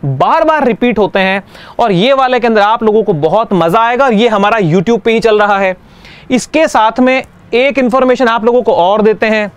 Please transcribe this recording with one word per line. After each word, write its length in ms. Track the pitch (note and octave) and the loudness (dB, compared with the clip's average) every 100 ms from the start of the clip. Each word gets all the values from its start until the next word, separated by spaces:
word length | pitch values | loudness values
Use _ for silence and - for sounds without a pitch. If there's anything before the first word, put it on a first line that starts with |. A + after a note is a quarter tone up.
| C#3 | -6
बार 380 | C3+ F3+ D#4 | -2 0 0
बार 200 | D#4+ D#4 | 0 0
रिपीट 360 | C4+ G#3+ A#3+ G#3+ | 0 0 -2 0
होते 200 | F#3+ G3+ | -2 0
हैं। 240 | F#3+ G3 - - - - | -2 -2 -8 -20 -16 -4
और 120 | A3+ | 0
ये 220 | F3 A#3 | 2 2
वाले 260 | C4+ B3+ B3+ | 2 0 0
के 80 | A#3 | 0
अंदर 140 | A3 | 0
आप 220 | G3+ A3+ | 0 0
लोगों 200 | A3 G#3+ | 0 0
को 100 | G#3 | 0
बहुत 360 | E3 D#3 F#3+ A3+ | -2 0 0 0
मजा 260 | F#3+ E3 A3 | 0 0 0
आएगा, 260 | A3+ B3 C#4 | 0 0 0
और 80 | |
ये 140 | G#3 A#3 | 2 0
हमारा 300 | G#3+ G3+ A3 | 0 0 0
YouTube 420 | F3 F3 F#3 A#3 | 0 0 0 -2
पे 120 | A#3 | 0
ही 80 | A3+ | 0
चल 200 | A3 G#3+ | 0 0
रहा 200 | G#3 G3+ | 0 0
है। 180 | F#3+ F#3 - - - - - | -2 -6 -14 -20 -20 -20 -6
इसके 360 | B3+ - D#4 D#4+ | -4 -2 -2 0
साथ 320 | B3+ G#3+ A#3 | 2 0 0
में 240 | B3+ C4 - - - | 0 0 -4 -20 -4
एक 260 | A#3 C4+ C#4 | 0 0 0
इन्फॉर्मेशन 480 | B3+ B3+ B3+ B3 B3 | 0 0 0 0 0
आप 180 | A3+ A3 | 0 0
लोगों 160 | B3 | 0
को 120 | A3+ | 0
और 280 | F#3 F3 G#3+ | 0 0 2
देते 240 | G#3+ G#3+ A3 | 0 0 -2
हैं 260 | A3 G#3 | -2 -4